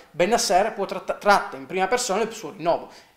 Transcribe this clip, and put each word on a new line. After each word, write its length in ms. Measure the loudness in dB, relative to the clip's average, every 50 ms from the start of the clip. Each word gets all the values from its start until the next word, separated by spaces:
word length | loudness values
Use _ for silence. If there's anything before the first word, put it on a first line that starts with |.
| -20 _
Bennacer 640 | _ -2 0 2 2 0 2 2 2 2 2 2 -2
può 100 | -4 -6
tratta-, 300 | -6 -6 -8 -6 -6 -6
tratta 420 | -2 4 6 6 6 4 0 -8
in 100 | -12 -12
prima 200 | -6 -2 -2 0
persona 360 | 2 0 0 0 0 0 0 -2
il 100 | -2 -4
suo 180 | -10 -12 -12
rinnovo. 400 | -12 -4 0 0 0 0 -2 -8 -16 -20 -20 _ _